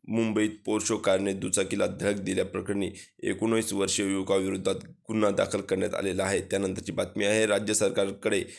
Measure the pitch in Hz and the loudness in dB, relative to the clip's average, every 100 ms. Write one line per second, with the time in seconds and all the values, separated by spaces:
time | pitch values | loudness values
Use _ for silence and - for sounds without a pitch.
0 | - 110 113 107 107 - - 107 - 110 | -2 0 2 2 0 -2 -2 0 0 0
1 | - 95 101 98 90 90 95 101 95 95 | 4 4 2 -2 -2 0 0 0 -2 0
2 | 101 104 92 95 92 101 95 101 95 - | -2 0 -2 -2 -2 -4 -4 -2 -2 -6
3 | - _ 98 98 110 113 110 101 98 90 | -20 _ -4 -2 2 2 0 0 0 2
4 | 101 98 92 98 95 95 95 92 - - | 0 0 2 2 2 -2 -2 -4 -8 -20
5 | - 110 104 95 98 104 98 95 95 92 | -4 2 2 4 0 -2 -2 0 0 -2
6 | 98 92 95 95 - 98 98 95 - 101 | -2 0 0 0 0 -2 -2 -4 -6 -4
7 | 92 - 101 107 110 101 104 107 101 98 | -4 0 2 2 4 2 2 2 2 2
8 | 98 98 110 101 87 | -2 0 0 0 -2